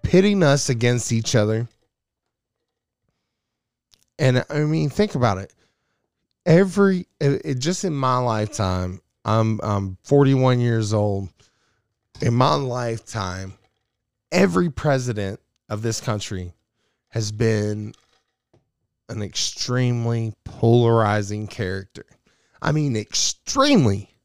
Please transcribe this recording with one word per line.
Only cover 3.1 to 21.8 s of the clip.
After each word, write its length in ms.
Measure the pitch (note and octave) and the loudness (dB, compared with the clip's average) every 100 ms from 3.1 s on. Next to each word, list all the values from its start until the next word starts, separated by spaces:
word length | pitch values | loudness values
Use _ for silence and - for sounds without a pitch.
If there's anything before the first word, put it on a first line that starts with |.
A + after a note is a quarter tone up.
| _ _ _ _ _ _ _ _ _ _ - | _ _ _ _ _ _ _ _ _ _ -2
And, 260 | C3+ B2 - | 2 2 0
I 100 | D3 | -2
mean, 300 | D3+ D#3+ D3+ | 0 0 -2
think 240 | - G#3 | 0 -2
about 240 | - A#2+ F#2 | 2 0 0
it. 140 | G2 _ _ _ _ _ _ _ _ _ | -8 _ _ _ _ _ _ _ _ _
Every, 640 | - E3 F#3+ F3+ G3 F#3 - _ | 4 4 4 4 2 2 -6 _
it, 220 | C#3+ C#3 | 0 0
it, 100 | D#3 B2+ | -4 -4
just 240 | C#3 F#3 | -2 -4
in 100 | F#3+ | -4
my 240 | C#3+ C3 B2+ | -2 0 0
lifetime, 840 | B2 A2 G#2+ - F#2+ F#2 F2+ F#2+ _ _ | 0 -2 -2 -2 -2 -2 -4 -8 _ _
I'm, 360 | - A2 A2 G#2+ | 0 2 2 0
I'm 340 | G#2 G2+ G2 F2+ | -2 -2 -4 -8
forty-one 560 | - C#3+ C#3 C3+ B2+ B2 | 2 4 6 4 2 2
years 320 | A#2+ A2+ G#2 | 0 0 0
old. 360 | G#2+ G#2 G2 F#2+ _ _ _ _ _ _ _ _ - | 0 0 -2 -6 _ _ _ _ _ _ _ _ -4
In 140 | - | 0
my 200 | A#2+ C#3 | 2 2
lifetime, 1000 | D3 C3+ B2 A#2+ A2+ - A2 F#2 F#2 F#2+ - _ _ _ _ _ _ _ | 0 -2 -6 -6 -8 -10 -8 -8 -8 -12 -18 _ _ _ _ _ _ _
every 380 | F3 F#3+ F3 F3 | 0 2 2 -2
president 680 | - D#3 C3+ B2 G#2 G2 G#2 _ _ _ | -2 0 0 -2 -4 -6 -8 _ _ _
of 140 | G#2+ | -6
this 180 | A2+ G#2+ | -4 -6
country 520 | - G#2 - F#2+ F2+ _ _ _ _ _ _ | -4 -6 -6 -10 -10 _ _ _ _ _ _
has 200 | A2+ G#2+ | -6 -6
been 640 | G#2+ A2+ A2 G#2 G#2+ G#2+ - _ _ _ _ _ _ _ _ _ _ _ | -2 0 0 -2 -6 -10 -14 _ _ _ _ _ _ _ _ _ _ _
an 140 | G2+ | -8
extremely 1080 | G2+ - - - - B2 B2 A#2+ A#2 A#2 A2+ - | -8 -6 -6 -6 -4 0 0 0 -2 -2 -4 -8
polarizing 1000 | - - A#2 A#2+ A#2 A2+ G#2+ G#2+ G2+ G#2+ G#2+ | -18 0 4 6 6 4 2 0 -4 -8 -10
character. 600 | - F#2+ F#2+ | -8 -6 -6